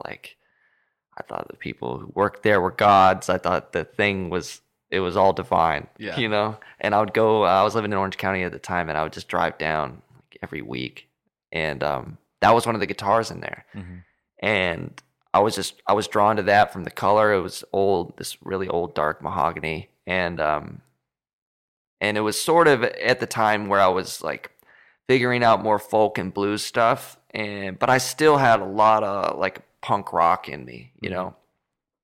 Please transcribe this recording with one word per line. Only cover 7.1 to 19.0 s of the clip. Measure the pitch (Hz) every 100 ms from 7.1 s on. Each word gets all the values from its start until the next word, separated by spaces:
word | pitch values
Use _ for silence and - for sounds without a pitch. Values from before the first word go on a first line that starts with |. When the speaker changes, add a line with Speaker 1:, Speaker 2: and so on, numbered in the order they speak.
Speaker 1:
go, | 110 110 110
uh, | 95
I | 95
was | 104
living | 110 104
in | 101
Orange | 95 -
County | 95 95
at | 90
the | -
time, | - 90 80
and | 78
I |
would | 80
just | - -
drive | 87 85 -
down, | 78 78 69 - _
like, | _ _ -
every | - 80
week. | 53 64 64 - - _ _ _ -
And, | 82 80 69
um, | 73 69 - - _ -
that | 101
was | 117 117
one |
of | 110
the | 98
guitars | 98 101 113 107
in | 85
there. | - - -
Speaker 2:
Mm-hmm. | 101 90 90 - _ _ _
Speaker 1:
And | 101 104 92 85 85 - - _ _
I | 90
was | 107
just, | 98 92 - -
I |
was | 101 101
drawn | 110 104 107
to |
that | 98 101 104
from | 95
the | 82
color. | - 92 104 107
It | 101
was | 90 - -
old, | 98 98 92 87 -
this | - -
really | - 95 92
old | 85 87
dark | -